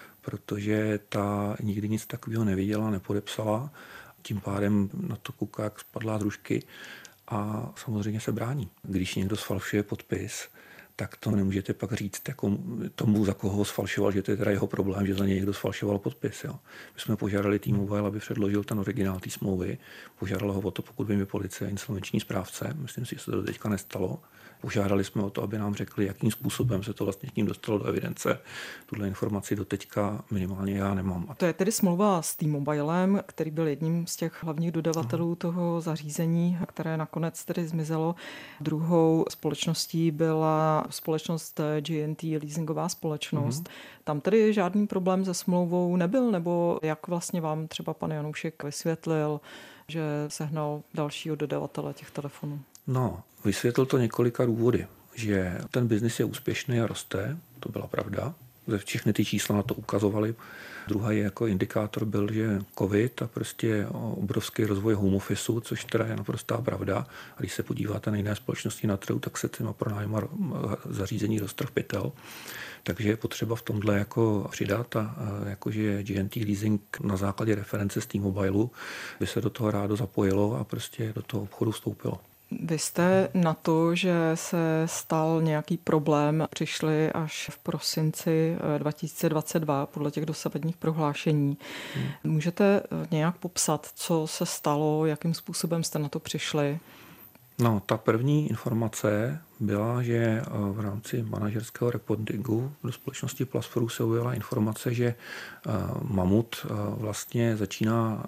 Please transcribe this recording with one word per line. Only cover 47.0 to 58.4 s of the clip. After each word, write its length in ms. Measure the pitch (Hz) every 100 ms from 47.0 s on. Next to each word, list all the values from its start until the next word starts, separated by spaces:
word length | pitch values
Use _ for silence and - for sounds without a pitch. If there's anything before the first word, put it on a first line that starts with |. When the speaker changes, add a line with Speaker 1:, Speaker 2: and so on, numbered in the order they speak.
| -
Speaker 2:
vlastně 320 | 175 - 180
vám 280 | 160 156 156
třeba 260 | - 165
pan 160 | 156 165
Janoušek 540 | 156 147 151 165 -
vysvětlil, 760 | 147 - 170 160 - 156 151 147 - - - - -
že 140 | 160 156 147 147
sehnal 540 | - 151 156 147 147 -
dalšího 420 | - 147 - 160 151
dodavatele 580 | 147 147 143 - 147
těch 160 | 139 -
telefonů? 500 | - 143 - 147 147 - - -
Speaker 1:
No, 360 | 127 120 87 - -
vysvětlil 420 | 107 95 123 120 131
to 120 | 135
několika 460 | 117 - 120 - 127
důvody, 400 | 117 117 107 87 - -
že 440 | - 107 98 92 87 -
ten 160 | 131 120
biznis 300 | 107 113 -
je 60 |
úspěšný 560 | 110 - - - - 117
a 60 | 113
roste, 500 | - - 98 107 165 - -
to 80 | -
byla 180 | - 101
pravda. 480 | - - 101 110 175